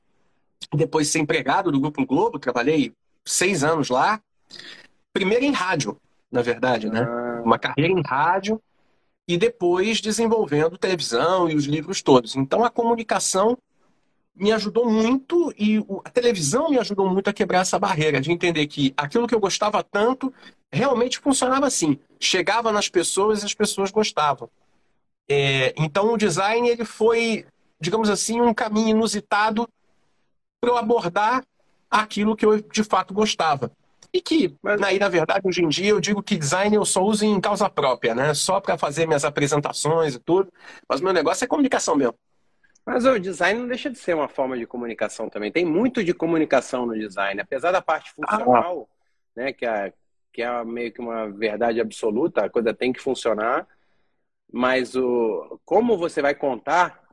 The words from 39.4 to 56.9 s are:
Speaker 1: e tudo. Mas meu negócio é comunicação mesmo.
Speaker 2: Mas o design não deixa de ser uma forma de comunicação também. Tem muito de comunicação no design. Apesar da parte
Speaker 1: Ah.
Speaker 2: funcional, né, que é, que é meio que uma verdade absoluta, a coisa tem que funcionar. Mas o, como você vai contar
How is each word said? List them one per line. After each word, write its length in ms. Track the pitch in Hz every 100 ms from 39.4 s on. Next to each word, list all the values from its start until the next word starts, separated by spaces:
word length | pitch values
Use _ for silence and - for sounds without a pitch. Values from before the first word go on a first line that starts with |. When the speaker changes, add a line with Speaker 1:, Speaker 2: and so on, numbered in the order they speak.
| 147 147 147 - 147 165 160
Speaker 1:
e 40 | 120
tudo. 320 | - 180 190 - - - -
Mas 140 | -
meu 100 | 269
negócio 320 | 370 160 185
é 20 | 262
comunicação 480 | 320 262 240 -
mesmo. 200 | 156 127 - _ _ _ _ _ _ -
Speaker 2:
Mas 180 | 254
o 160 | 247 247
design 400 | 185 180 175 220
não 80 | 247
deixa 220 | 240 294
de 80 | 240
ser 160 | -
uma 140 | 165 139
forma 280 | - 131 127
de 100 | 113
comunicação 600 | 123 117 110 107 - 110
também. 240 | 104 104
Tem 140 | 160 175
muito 360 | 160 254 254
de 120 | 170
comunicação 720 | 175 165 165 151 135 - 127 120
no 120 | 110
design. 400 | 107 95 98 98
Apesar 320 | 101 135 156
da 120 | 185
parte 320 | - 156 - -
Speaker 1:
Ah. 160 | 151 -
Speaker 2:
funcional, 500 | - 120 170 165 117 _ _ _ _ -
né, 160 | 135
que 140 | 127 120
é, 260 | 107 98 - _ _ _
que 80 | -
é 240 | 120 120
meio 260 | 113 117 120
que 120 | 107
uma 260 | 120 113 110
verdade 500 | 98 110 104 117 117
absoluta, 640 | 110 - 117 107 165 - 98
a 20 |
coisa 240 | 123 113
tem 220 | 104 127
que 80 | 123
funcionar. 640 | - 123 120 107 110 143 190 _ _ _ _ _ _ _ _
Mas 460 | 113 127 131 123 131
o, 640 | 127 120 113 92 73 -
como 360 | - 185 240 202
você 240 | 165 156
vai 120 | 139
contar 680 | 143 143 117 - 165 170